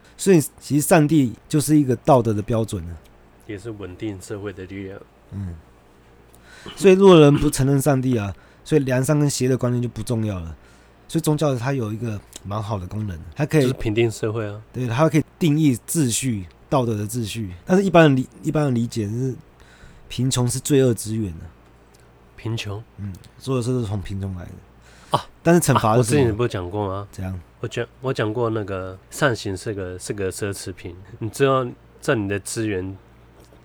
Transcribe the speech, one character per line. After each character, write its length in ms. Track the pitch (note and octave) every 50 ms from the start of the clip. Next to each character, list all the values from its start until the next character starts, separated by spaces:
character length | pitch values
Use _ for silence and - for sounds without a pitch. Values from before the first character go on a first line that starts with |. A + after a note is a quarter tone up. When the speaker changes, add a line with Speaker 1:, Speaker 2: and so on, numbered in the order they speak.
| - - -
Speaker 1:
所 160 | - - F#3+
以 80 | F#3+ D#3+ B2+ - - -
其 200 | - - C3+ D3
实 20 | C#3
上 200 | - G3+ E3 D3
帝 260 | D3 E3 D#3 C3+ A2+ - - - -
就 100 | - D3+
是 160 | - - D#3
一 80 | D3 C#3+
个 120 | B2+ A#2+
道 260 | - - - C#3+ B2+
德 100 | A2+ A#2
的 80 | G#2+ G#2
标 240 | G2+ - A#2+ A2 A2
准 240 | G#2+ - F#2+ E2
啊。 60 | E2+ E2+ D#2+ - - - - - _ - - -
Speaker 2:
也 100 | - G#2
是 140 | F#2+ F#2+ A#2
稳 260 | A2 G2+ G2 F2+ F2+
定 240 | F2+ A2+ A2 G2+ F#2
社 180 | F#2 - A2 G2+
会 140 | G2+ G#2 F#2
的 100 | F#2+ F#2
力 180 | F2+ G2 G2 G2
量。 160 | F#2+ G2 - - _ _ _ _ -
Speaker 1:
嗯。 240 | G2 G2 G2 F2+ E2 D#2+ - _ - _ _ _ _ _ _ - - _ _ _ - - - - - - - - -
所 160 | - - G3
以 20 | F#3
如 140 | F#3+ G3
果 120 | G3 F3+ D#3+
人 160 | D3+ C#3+ C#3+
不 140 | D#3+ D3 D3+
承 160 | - - C3
认 160 | C#3 C#3+ C3+
上 180 | C3+ D3+ C#3 C3
帝 160 | B2+ C3 B2
啊， 160 | A2+ G2+ G2 F#2+ - - - _ _ -
所 140 | - D#3
以 60 | D3 C#3
良 200 | B2+ B2+ B2+ C3
善 140 | D3 D3+
跟 100 | D3 D3
邪 200 | C#3+ - - B2+
恶 20 | B2+
的 80 | C3
观 140 | A#2+ - A#2+
念 100 | B2 A#2+
就 80 | B2 A#2
不 140 | - A2 G#2
重 200 | - B2 A2+ A2
要 160 | G#2+ G2 F2+
了。 160 | E2+ E2 D#2 - - - - - - _ _ _ _
所 120 | - - E3
以 20 |
宗 160 | D#3+ D#3 D3+
教 160 | D3 D#3+ D3 C3+
它 200 | A#2 A2+ C3+ C#3
有 180 | C3+ A2+ G#2
一 60 | A2
个 200 | G#2+ A#2+ A#2 G#2+ G2+ - - - -
蛮 220 | - F#2+ G2+ G#2+ G#2+
好 160 | G#2 A2 G2
的 80 | F2
功 180 | F2+ - G#2+ G#2+
能， 140 | G#2 F2 D#2+ E2 E2 -
它 100 | - D3+
可 120 | D3+ -
以， 60 | D#3 C3+
Speaker 2:
就 40 |
是 60 | B2 C3
平 200 | - - A2+ G#2
定 160 | A2+ A#2+ A2+
社 220 | G#2+ - - A2
会 160 | G#2+ A#2 G#2+
啊。 140 | G#2 G#2 G#2+ A2 -
Speaker 1:
对， 160 | - A#2+ B2+
它 220 | A2+ A2 B2+ D#3+ D#3
可 80 | -
以 60 | D#3 - - _
定 220 | - F#3 D#3 C#3+ D#3
义 180 | D#3+ C#3+ B2 G#2+ -
秩 240 | - - E3+ C#3+ A#2+
序、 360 | G#2+ - B2+ C3 A2+ G2 F2+ E2+ - _ - -
道 160 | D3+ C3+ B2
德 100 | A#2 A2
的 80 | G#2 G#2+
秩 220 | G2+ A2+ B2 A2+
序。 260 | F#2+ - A#2 G#2+ F#2 F2 - -
但 120 | - F#3
是 60 | F#3+ G3+
一 60 | G3
般 140 | D#3+ E3+ D#3+
人 120 | D3+ C3+
理-， 100 | C3 C3 - - -
一 80 | - D#3
般 140 | C#3+ D#3 D3+
人 100 | C#3 B2+
理 140 | A#2 A#2
解 220 | A#2 - A2+ G#2 G2+
是 260 | G#2+ A#2+ C3 C3 A#2+ D#2 - - _ - - - - - - - - - -
贫 240 | - - - B2 C3+
穷 160 | B2 B2+ B2
是 100 | A#2+ B2
罪 240 | C3+ - - D3 C3+
恶 120 | C3 B2+ A2+
之 240 | - - G#2+ A2
源 120 | A2+ G#2+ F#2+ D#2+
啊。 100 | E2+ F2 E2+ - - - _ _ _ _ _ _ _ _ - _ _ _ _ _
Speaker 2:
贫 180 | - - A2+ A2+
穷？ 260 | A2+ - G#2 G2 G#2+ A#2+ - _
Speaker 1:
嗯， 180 | - G2+ G2+ F#2 F2+ - - _
所 200 | - - C3 C3+
有 40 | B2+
事 120 | A2+ B2 B2+
都 80 | B2+
是 40 | A#2
从 140 | G2 G#2 G2+
贫 200 | F2+ - G2+ G2
穷 120 | G2 G2 F#2+
来 100 | F2 F2+
的。 720 | F#2+ - - - - - - - - - - - - -
Speaker 2:
啊， 80 | - - - - _ -
Speaker 1:
但 100 | E3 E3+
是 60 | F3
惩 180 | - - B2+
罚 40 | -
是 0 |
什 20 | -
么？ 60 | A2
Speaker 2:
啊， 80 | A2
我 60 | B2 B2
之 120 | G#2+ A2+
前 220 | C#3+ C3 A#2 G2+
不 60 | G#2+ A#2+
是 40 |
讲 240 | A2+ - G2+ F2 F2
过 160 | F#2+ G#2 G#2
吗？ 180 | F#2+ F#2+ G2 G#2 -
Speaker 1:
怎 100 | - -
样？ 160 | F#2+ F#2 F#2 F2+ - - - -
Speaker 2:
我 80 | -
讲， 180 | A2+ - B2 A#2 - _ -
我 140 | - C3 C3+
讲 200 | - A#2+ G#2+ G#2+
过 160 | B2+ A#2+ A2+
那 140 | A2 A2 G#2
个 340 | F#2 G2 F#2 F#2 F#2 F#2 F#2 - -
善 260 | - - D#3 C#3 A2+
行 220 | - - G2+ F#2+
是 160 | F2+ - A#2+ G#2
个， 260 | G2+ F#2 F2+ F2+ F#2
是 140 | - - A2+
个 180 | G2+ G2 F#2
奢 220 | - - G#2+ G2+ G2
侈 180 | - - G2+
品。 240 | F2+ - - F#2+ F2+ F#2+ G2 - - -
你 80 | A#2
知 160 | G#2+ - - C#3
道， 240 | C3+ C3+ C3 B2+ B2 - - - - - -
在 160 | - - C#3
你 140 | A#2 G2+ G2
的 100 | G2+ G2
资 260 | - - - A#2 A2
源， 320 | G#2+ G2+ F2+ F#2 F#2+ G2 F#2+ - - - _ - - _ - - - - -